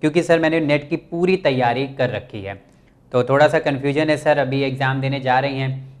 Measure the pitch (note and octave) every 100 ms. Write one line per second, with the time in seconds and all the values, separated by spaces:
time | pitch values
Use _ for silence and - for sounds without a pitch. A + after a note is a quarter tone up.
0 | D#3 D#3 E3 E3 D#3+ E3 D3+ D3 C#3+ D#3+
1 | - E3+ F3+ F#3 D3+ C3 A#2+ A#2+ C3+ C3+
2 | B2+ G#2 - A2 F#2+ F#2+ - _ _ _
3 | _ B2+ B2 C#3 D3+ D#3+ D#3 C#3 C#3 C#3+
4 | D#3 D3 D3+ D3 C3 C3+ C#3 C3 C3+ C3+
5 | C3+ C#3 B2+ B2+ C#3 C3+ C3+ C3 - -